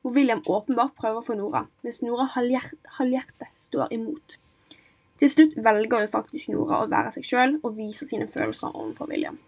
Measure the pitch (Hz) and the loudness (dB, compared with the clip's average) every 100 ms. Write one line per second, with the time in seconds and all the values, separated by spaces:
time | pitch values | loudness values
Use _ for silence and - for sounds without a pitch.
0 | 262 247 262 226 - 190 214 240 262 _ | 0 2 4 2 0 -2 0 0 0 _
1 | 226 220 233 214 202 - - _ 240 240 | -4 -4 -4 -4 -2 -4 -6 _ -12 -8
2 | 233 240 262 254 247 254 - - - - | -4 -2 -2 0 0 0 -2 -18 -20 -4
3 | 254 254 - _ - _ - - 262 226 | 0 0 -4 _ -20 _ -8 -4 -2 -4
4 | 226 311 _ - _ _ - - _ _ | -6 -10 _ -20 _ _ -20 -20 _ _
5 | _ _ 285 294 311 311 220 214 220 233 | _ _ 4 8 8 8 4 4 4 0
6 | 214 220 220 - - 208 - 202 220 202 | 0 -2 -4 -12 -4 -2 0 0 2 0
7 | 226 - 262 247 254 302 247 214 214 214 | -2 -6 -2 2 2 2 -4 -8 -10 -10
8 | - 214 220 - - 220 - - 110 - | -8 -6 -6 -4 -4 -4 -8 -8 -10 -10
9 | - - - - | -8 -6 -6 -8